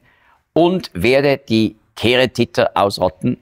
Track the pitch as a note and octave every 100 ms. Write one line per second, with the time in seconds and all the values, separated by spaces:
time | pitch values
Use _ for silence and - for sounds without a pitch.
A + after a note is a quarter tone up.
0 | _ _ _ _ _ - F3 F#3 - F2
1 | A2+ C3+ C#3+ C3+ - A2 A2 - _ -
2 | A2+ B2 B2+ - A#2 - A2 - G2+ -
3 | F#2 - B2 B2